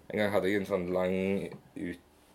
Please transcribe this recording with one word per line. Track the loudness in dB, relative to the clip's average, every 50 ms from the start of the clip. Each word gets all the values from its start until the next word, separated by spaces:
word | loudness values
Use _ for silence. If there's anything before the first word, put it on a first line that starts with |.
| -12 -6 -2
En | 0 0
gang | 2
hadde | 2 2 2 4
jeg | 2 2 0
en | 0
sånn | 0 0 0 0 0
lang | 0 2 2 2 0 0 0 0 -2 -2 -6 -10 -14 -18 -16 -10
ut-, | -8 -8 -8 -8 -10 -14 -20 -20 -20 -20 -20 -20